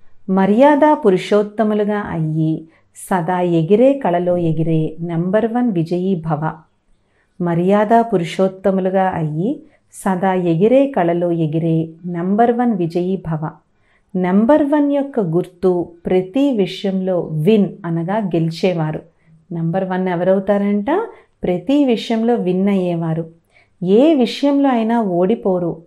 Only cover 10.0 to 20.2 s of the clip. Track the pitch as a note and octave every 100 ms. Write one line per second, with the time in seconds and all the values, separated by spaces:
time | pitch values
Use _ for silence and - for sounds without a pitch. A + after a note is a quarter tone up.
10 | - F#3 F#3+ F#3 F3 E3 G#3 B3+ C#4 C4+
11 | E3+ F3 F3 E3+ D#3+ D#3+ E3 D#3+ D#3+ -
12 | F3+ F3 F#3 G#3 A#3 A#3 B3 G#3 E3+ F3
13 | F3 F#3+ E3 D#3+ D#3 E3 _ _ _ _
14 | _ F#3 F3+ F#3+ A3+ D4+ C#4+ D4+ C#4+ C#4+
15 | C#4 C#4 F#3 E3 F3+ - F#3 F3+ - -
16 | - F#3 F#3 C4+ C#4 A#3+ F3+ - G3 F#3+
17 | F#3 F3+ D#3+ D#3 D#3 A3 G3 - E3+ E3
18 | E3 G#3 G3 E3+ D#3+ E3 F#3+ E3+ D#3 D#3
19 | - _ _ _ - E3+ E3 F3+ F#3 F#3
20 | F#3 F3